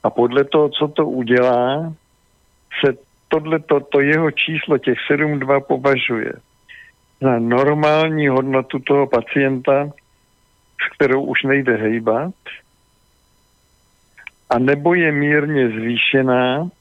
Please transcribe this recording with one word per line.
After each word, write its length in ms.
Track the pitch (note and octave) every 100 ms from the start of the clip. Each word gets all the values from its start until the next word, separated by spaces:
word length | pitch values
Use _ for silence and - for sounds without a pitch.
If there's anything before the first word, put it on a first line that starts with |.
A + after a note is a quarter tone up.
A 80 | G#2+
podle 340 | - A#2+ B2+
toho, 240 | C#3 D#3 D3
co 200 | - D3+
to 180 | D3+ D#3
udělá, 840 | B2+ A#2 B2 B2+ B2 B2 C#3+ E3 D#3 _ _ _ _ _ _ _ -
se 120 | C#3 B2+ _ _ _
tohleto, 520 | D#3+ D3+ D#3+ D#3 C#3+
to 200 | C3+ C#3+
jeho 300 | C#3 D#3 D#3+
číslo, 480 | - - D#3+ - C#3
těch 200 | - F3+ -
sedm 320 | D3 D3+ D3
dva, 220 | C3 C#3
považuje 720 | C#3 C3+ C#3 C3 - A#2 - - _ _ _ - - _ _ _
za 180 | C3+ A#2+
normální 920 | A#2 A#2+ C#3 D3+ D3+ D#3 D#3+ D#3 D3
hodnotu 500 | C3 C3 C3 B2+ C#3
toho 280 | C3 C#3+ C3+
pacienta, 800 | A#2+ A2 D3 C#3 C3 C3 C#3 D3 - _ _ _ _ _ _ _ - -
s 80 |
kterou 280 | - C#3+ C3
už 180 | - B2
nejde 340 | C#3 C#3 B2+ A2+
hejbat, 580 | G#2+ A2+ A2+ A2+ E3 - - - _ _ _ _ _ _ _ _ _ _ _ _ _ _ _ - - _ _
a 80 | A#2+
nebo 360 | B2+ C#3+ D#3
je 180 | F3+ E3
mírně 560 | D3 D3 D3 D3 D3 B2
zvýšená 1000 | A2 A#2 A#2 - C#3 C3 B2+ B2+ C3+ F3 -